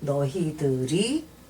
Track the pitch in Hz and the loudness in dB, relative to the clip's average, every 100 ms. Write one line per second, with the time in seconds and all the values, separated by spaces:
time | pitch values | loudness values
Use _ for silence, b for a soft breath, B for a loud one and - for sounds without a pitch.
0 | 143 143 139 180 156 143 139 131 131 165 | -2 0 0 0 -2 0 0 0 2 2
1 | 226 311 - - - | 2 0 -4 -20 -18